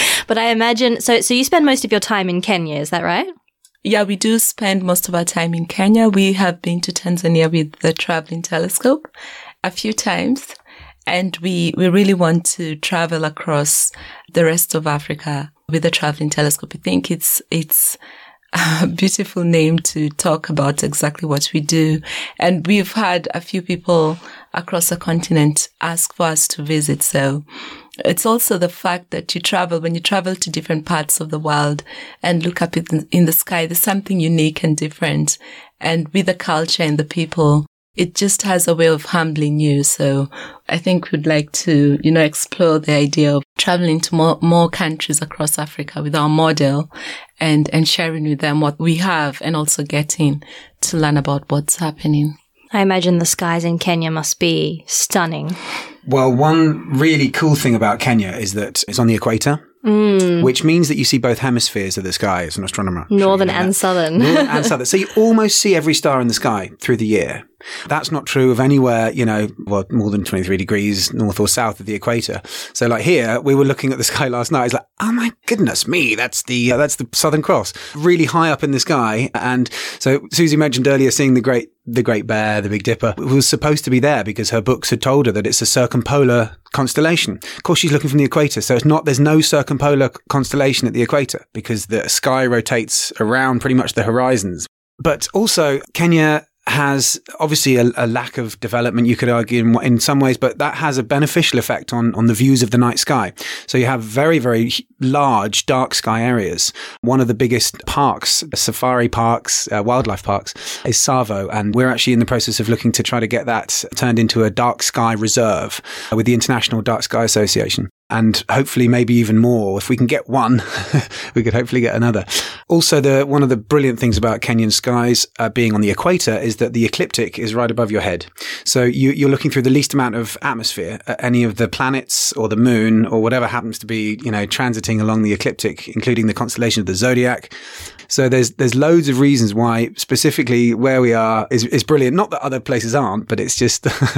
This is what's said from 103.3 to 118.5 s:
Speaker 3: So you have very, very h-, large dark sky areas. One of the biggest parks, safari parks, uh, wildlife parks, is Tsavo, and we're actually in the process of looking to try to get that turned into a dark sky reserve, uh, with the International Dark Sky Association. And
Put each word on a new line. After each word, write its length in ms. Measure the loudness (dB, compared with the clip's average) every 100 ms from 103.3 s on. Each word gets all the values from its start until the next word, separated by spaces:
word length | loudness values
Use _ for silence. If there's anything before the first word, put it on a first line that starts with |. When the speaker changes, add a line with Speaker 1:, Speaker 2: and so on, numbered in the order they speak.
| -6 -12 -12 -4
Speaker 3:
So 100 | 0
you 80 |
have 160 | 0 -2
very, 360 | -4 0 2 2
very 240 | 2 2 0
h-, 140 | -2 -8 -4
large 680 | 0 2 2 2 0 -2 0
dark 260 | 0 0
sky 300 | -2 0 0
areas. 500 | 2 0 0 -2 -4 -6 -14 -6
One 180 | 0 2
of 80 | 2
the 60 |
biggest 500 | 2 0 0 -2 -4
parks, 580 | -6 0 0 0 -2 -2 -4
safari 560 | -4 -4 -2 0 2 0
parks, 600 | 0 0 0 -2 -4 -2
uh, 100 | -2
wildlife 400 | 0 0 0 -4
parks, 320 | -2 -4 -4 -12 -12 -8 -4
is 100 | 0
Tsavo, 540 | 0 0 0 -4 -4
and 220 | -2 0
we're 160 | 2 2
actually 240 | 2 2
in 40 | 2
the 60 |
process 360 | 2 0 0 -2
of 100 | 0
looking 220 | 0 0
to 100 | 0
try 180 | 0 -2
to 60 | -2
get 180 | -2
that 400 | -2 -4 -2 -6 -6
turned 240 | -4 0 2
into 260 | 2 2
a 40 | 2
dark 320 | 2 0 0
sky 300 | -2 0 0
reserve, 720 | 0 0 2 2 0 -4 -10 -14 -14 -4
uh, 60 | 0
with 80 |
the 80 | 2
International 460 | 2 2 0 0 -2
Dark 220 | -2 -2
Sky 220 | -2 -2
Association. 640 | 0 2 2 0 -2 -2 -6 -8 -6
And 340 | 0 2 2 0